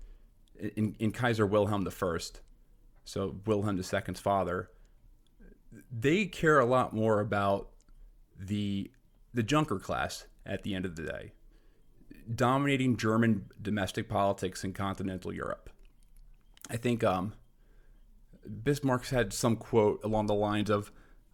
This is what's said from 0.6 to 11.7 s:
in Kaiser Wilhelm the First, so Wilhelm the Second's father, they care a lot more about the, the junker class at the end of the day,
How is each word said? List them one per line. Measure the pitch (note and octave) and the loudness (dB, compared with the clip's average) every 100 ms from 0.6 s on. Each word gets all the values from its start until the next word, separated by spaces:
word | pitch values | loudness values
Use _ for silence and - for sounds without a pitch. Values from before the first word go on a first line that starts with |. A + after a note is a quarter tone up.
| G#2 G#2 G#2+ - | -8 -2 -2 0
in | A2 | -4
Kaiser | G#2+ B2 A2+ G2+ | 0 0 2 2
Wilhelm | G#2 G2+ G2+ | 4 2 2
the | F2 | -2
First, | - F#2 E2 - - - - - - - - - | -2 -2 -2 -6 -14 -20 -20 -20 -20 -20 -20 -10
so | G2 G2 F#2+ G#2 | -6 -6 -6 -2
Wilhelm | G#2 G#2 F#2 | 0 0 -2
the | |
Second's | F2+ G2 F#2+ F2+ | -2 -4 -4 -6
father, | G2+ G2 F2 F#2 F#2 - - - - - _ _ - - - A#2 - | 0 0 0 -4 -6 -16 -20 -20 -20 -20 _ _ -20 -20 -20 -20 -12
they | A#2 C3+ F#3+ G3 | -2 2 2 0
care | - D#3+ D3 | 2 4 6
a | A#2+ | 6
lot | B2+ F2 | 4 2
more | G#2+ A2 G#2 | 2 4 4
about | G#2+ G2+ G2+ G2 - - - - - - - - | 2 0 2 0 -2 -18 -20 -20 -20 -20 -20 -16
the, | F#2+ G#2 G#2 G2 - _ _ _ - A#2+ | -6 -2 -2 -4 -6 _ _ _ -8 -4
the | |
junker | G#2+ D3 D3+ F#2+ | 0 0 0 -4
class | - C2 D2+ - - - - | -4 -4 -4 -6 -16 -18 -10
at | F#2+ | -8
the | - | -4
end | F#2+ F#2 | -4 -6
of | D#2+ | -6
the | |
day, | D2+ - - - - - - | -8 -8 -12 -20 -20 -20 -20